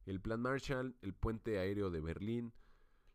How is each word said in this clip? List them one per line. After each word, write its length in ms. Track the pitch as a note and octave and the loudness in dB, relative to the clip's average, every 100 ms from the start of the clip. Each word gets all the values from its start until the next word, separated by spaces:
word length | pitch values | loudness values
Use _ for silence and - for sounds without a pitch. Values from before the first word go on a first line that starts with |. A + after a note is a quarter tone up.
| - | -6
El 160 | F#2+ | -4
Plan 200 | G#2+ A2+ | -2 0
Marshall, 540 | B2 C3+ - C3 C3 - | 2 0 0 0 -2 -4
el 120 | G2+ | -8
puente 440 | F#2 A2+ A2+ - G#2 | 0 0 0 0 2
aéreo 320 | F#2 G2+ G2 | 2 2 2
de 120 | E2 | 0
Berlín, 520 | D#2 D#2+ G#2 A#2 A#2 - - - - - - | -2 -2 0 0 -2 -8 -20 -20 -20 -20 -20